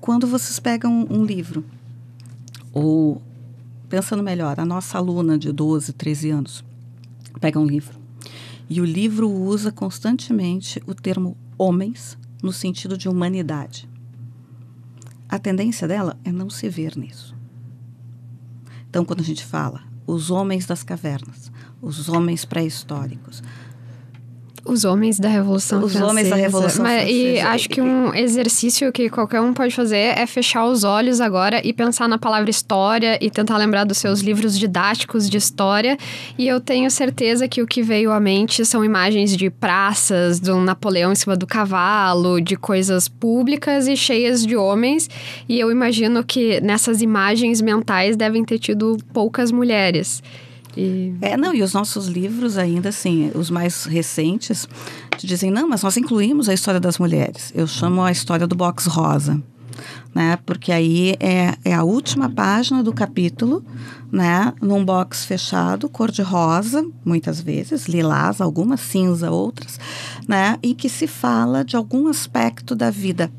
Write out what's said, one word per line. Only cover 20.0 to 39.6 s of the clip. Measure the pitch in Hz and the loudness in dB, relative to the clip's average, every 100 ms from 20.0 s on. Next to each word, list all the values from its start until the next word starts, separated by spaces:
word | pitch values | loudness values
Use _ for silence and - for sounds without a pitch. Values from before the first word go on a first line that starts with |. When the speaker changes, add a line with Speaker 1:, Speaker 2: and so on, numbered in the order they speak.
| - | -6
Speaker 1:
"Os | 170 160 | -6 -2
homens | 180 196 190 185 | -2 0 -2 -4
das | 175 | -8
cavernas, | - 175 156 139 - - - - - - | -8 -8 -6 -6 -8 -18 -20 -20 -20 -16
os | - 151 151 | -12 -10 -2
homens | 170 170 165 | 0 0 -2
pré-históricos", | - 165 160 - - 147 139 - - - - - - - - - - - - - - - - | -4 -4 -4 -4 -10 -8 -8 -10 -16 -16 -16 -16 -20 -20 -20 -20 -20 -20 -20 -20 -20 -18 -2
Speaker 2:
Os | 240 | 0
homens | 202 190 220 202 | 2 4 2 2
da | 196 | 2
Revolução | 214 196 196 196 202 | 2 2 0 0 0
Speaker 1:
Os | 208 | 2
homens | 196 202 214 202 | 2 2 4 4
da | 196 | 4
Speaker 2:
Francesa. | |
Speaker 1:
Revolução | 196 190 180 - | 4 4 2 2
Speaker 2:
Mas, | 233 233 214 | 2 2 2
e | 247 | 2
Speaker 1:
Francesa. | 254 247 220 | 4 2 2
Speaker 2:
acho | 233 - | 0 0
que | - | 0
um | 254 254 254 | 2 4 2
exercício | - 247 233 233 - 233 - 277 | 2 2 2 2 2 2 2 0
que | 247 233 | 0 -2
qualquer | 233 214 233 | 0 0 2
um | 233 | 2
pode | 247 247 | 2 0
fazer | 247 233 214 220 - | 2 0 2 2 2
é | 240 | 0
fechar | - 240 247 226 | 0 0 2 2
os | 247 | 2
olhos | 202 202 247 240 | 2 2 2 2
agora | 233 185 190 226 | 2 2 2 0
e | - | -2
pensar | 233 233 233 233 | 0 0 2 2
na | 226 | 2
palavra | 233 214 214 | 2 2 2
história | 214 - 196 196 226 226 226 | 0 0 2 4 4 2 2
e | 214 | 0
tentar | 208 214 214 | 0 0 2
lembrar | 208 202 | 2 2
dos | 208 202 | 2 0
seus | 208 202 | 0 0
livros | 196 214 220 196 | 2 2 2 2
didáticos | 208 180 196 220 - 233 202 | 0 2 2 0 0 0 2
de | 202 | 2
história. | 196 - 196 202 233 277 - - - - | 0 2 2 4 2 0 -4 -12 -14 -2
E | 254 | 0
eu | 254 | 0
tenho | 247 254 262 | 2 2 2
certeza | 262 262 - 226 240 254 | 2 0 2 2 2 2
que | 247 | 0
o | 233 | 0
que | - | 0
veio | 226 214 220 | 2 2 4
à | 214 | 4
mente | 208 196 226 - | 4 4 2 2
são | 226 240 | 2 2
imagens | 214 208 185 214 208 190 | 2 4 4 4 4 2
de | 190 | 0
praças, | - | 0